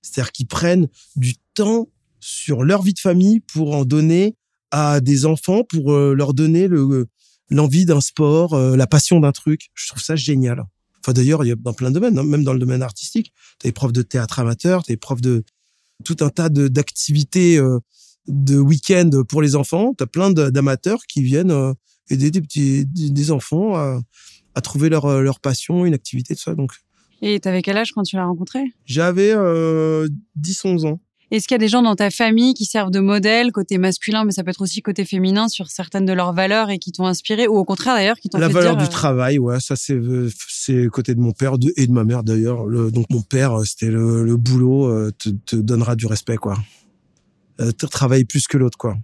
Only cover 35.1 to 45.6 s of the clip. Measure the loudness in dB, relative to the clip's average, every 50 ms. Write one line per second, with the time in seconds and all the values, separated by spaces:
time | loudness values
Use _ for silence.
35.1 | -2 -2 0 0 0 0 0 -2 -4 -8 -10 -12 -10 -12 -12 -8 -4 -2 0 0
36.1 | 0 0 -2 -2 0 0 0 2 2 0 0 0 -4 -6 -6 -10 -6 -4 -2 -2
37.1 | -2 -4 -4 -4 -2 0 0 2 2 2 0 0 -4 -4 -2 0 0 2 2 0
38.1 | 0 -2 -6 -4 -2 0 0 2 4 4 4 4 4 2 0 -2 -2 -2 0 0
39.1 | 0 0 0 2 2 0 0 0 -2 -4 -4 -4 -6 -6 -4 -4 -4 -2 -2 -2
40.1 | -2 -2 -2 -4 -6 -8 -14 -14 -12 -10 -4 -2 0 2 2 0 0 -2 -2 -2
41.1 | 0 0 0 0 0 0 -2 -2 0 0 0 0 2 2 2 2 4 2 2 2
42.1 | 0 -2 -2 -2 0 0 0 -2 -2 -4 -4 -4 -2 0 0 0 0 -2 0 0
43.1 | -2 -4 -2 _ 0 0 0 2 0 0 -2 -4 -6 -4 -4 -2 0 0 0 2
44.1 | 2 2 2 2 0 0 2 2 2 2 4 4 2 2 2 0 0 -2 -2 -4
45.1 | -6 _ -6 -6 -6 -6 -6 -4 -2 -2